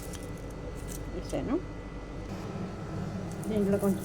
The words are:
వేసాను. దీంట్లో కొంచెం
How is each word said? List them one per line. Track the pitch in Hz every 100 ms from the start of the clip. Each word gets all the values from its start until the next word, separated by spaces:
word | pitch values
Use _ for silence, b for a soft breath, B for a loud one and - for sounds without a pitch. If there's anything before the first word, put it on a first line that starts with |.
| - - - - - - - - - - - 175
వేసాను. | - 147 180 330 - - - - - - - - 101 - 185 - - - - - - - 196
దీంట్లో | 214 196 196
కొంచెం | 196 185